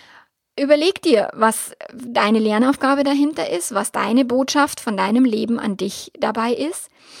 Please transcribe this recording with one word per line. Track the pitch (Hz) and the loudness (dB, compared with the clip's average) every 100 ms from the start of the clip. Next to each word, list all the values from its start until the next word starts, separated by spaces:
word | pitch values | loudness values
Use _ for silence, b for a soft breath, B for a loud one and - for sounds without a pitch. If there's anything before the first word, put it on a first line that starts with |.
| B B B _ _ - | B B B _ _ -4
Überleg | 277 294 330 392 | 2 4 2 0
dir, | 349 220 - | 2 2 2
was | - 220 220 - - - | 2 2 0 -8 -14 -18
deine | - 240 233 208 220 | -16 -6 0 2 2
Lernaufgabe | 214 214 254 285 269 277 | 2 2 2 2 0 0
dahinter | 277 277 285 320 - | 2 2 0 0 -4
ist, | 349 339 | -4 -4
was | 196 208 | -4 -4
deine | - 202 233 254 | -4 0 2 2
Botschaft | 254 269 294 294 - | 2 0 2 0 -2
von | - 196 | -6 -2
deinem | 190 226 | 0 4
Leben | 254 214 220 233 | 4 2 -2 -2
an | 220 190 | -2 -4
dich | 190 - - - | -6 -6 -14 -6
dabei | 220 220 226 | -4 -2 -2
ist. | 247 285 349 - B B B | -2 -4 -6 -12 B B B